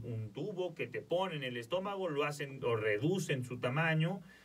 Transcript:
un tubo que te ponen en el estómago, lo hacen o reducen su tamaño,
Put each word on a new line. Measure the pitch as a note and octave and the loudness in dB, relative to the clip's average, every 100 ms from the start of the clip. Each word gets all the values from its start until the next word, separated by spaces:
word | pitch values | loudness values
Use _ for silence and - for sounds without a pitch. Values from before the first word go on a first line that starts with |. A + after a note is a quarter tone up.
| A#2 | -4
un | A2+ G#2+ | -4 -4
tubo | - D#3 D3+ F3+ D#3+ | -6 -4 -2 -2 -2
que | A#2 | -6
te | A2 | -6
ponen | - E3+ F#3+ D#3 | 0 2 2 -2
en | C3 | -4
el | B2 | -4
estómago, | A#2 F3+ G3 G3+ F#3 | -2 -2 0 -2 0
lo | C#3+ | 2
hacen | D3 D3 C#3+ C3+ | 0 0 -6 -2
o | A#2+ A2+ | 0 2
reducen | G#2+ G#2 C#3+ F#3 D#3+ C#3+ | 4 2 2 2 0 -2
su | B2 B2 | -2 -2
tamaño, | B2+ C3+ D#3+ D#3 E3 F#3+ - - | 0 2 4 4 4 0 -6 -20